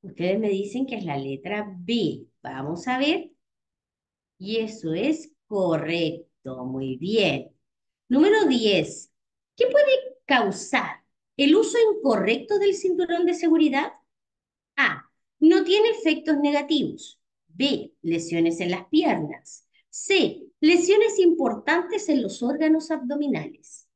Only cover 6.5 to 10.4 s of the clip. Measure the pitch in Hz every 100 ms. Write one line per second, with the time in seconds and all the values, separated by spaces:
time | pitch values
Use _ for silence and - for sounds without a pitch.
6.5 | 127 127 131 135 127 170 220 185 135 -
7.5 | _ _ _ _ _ _ 254 370 427 339
8.5 | 254 214 185 156 - - _ _ _ _
9.5 | _ 508 571 571 523 - - - 254